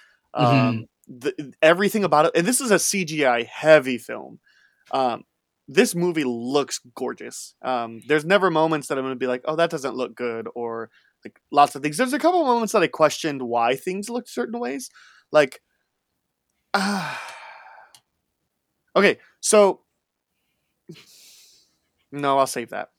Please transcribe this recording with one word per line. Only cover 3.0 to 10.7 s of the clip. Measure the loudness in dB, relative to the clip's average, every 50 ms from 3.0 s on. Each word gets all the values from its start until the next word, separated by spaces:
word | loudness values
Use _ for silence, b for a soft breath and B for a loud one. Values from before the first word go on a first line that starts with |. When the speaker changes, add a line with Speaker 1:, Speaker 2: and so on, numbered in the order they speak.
| -4
Speaker 1:
G | -4 -2 0 2
I | 2 2 0 -2
heavy | -6 -8 0 6 8 8 8 6 2 -6
film. | -6 -6 -10 -12 -12 -12 -16 -20 -20 _ _ _ _ _ _ _ _ _ -6
Um, | -4 -2 -2 -2 -4 -6 -10 _ _ _ _ _ _ _ _
this | -4 0 0 2 2 0
movie | -2 -2 -2 -2 -2 -2
looks | -4 -4 -6 -6 -2 -2 -2 -2 -2 -8 -14 _ -14 -12
gorgeous. | -10 -8 -8 -8 -10 -14 -16 -16 -16 -18 -18 _ _
Um, | -6 -6 -4 -4 -6 -8 -12 -10 -2
there's | 0 0 0 2
never | 2 2 4 4 2
moments | 2 2 0 0 0 -2 -4
that | -4 -4
I'm | -4 -4
gonna | -6 -6
be | -4 -4
like, | -4 -4 -4 -4
"Oh, | -4 -2
that | 0 0 -2
doesn't | -2 -4 -6 -6 -6
look | -6 -8 -8 -8
good," | -8 -8 -6 -6 -8 -10 -12 -10
or, | -10 -8 -8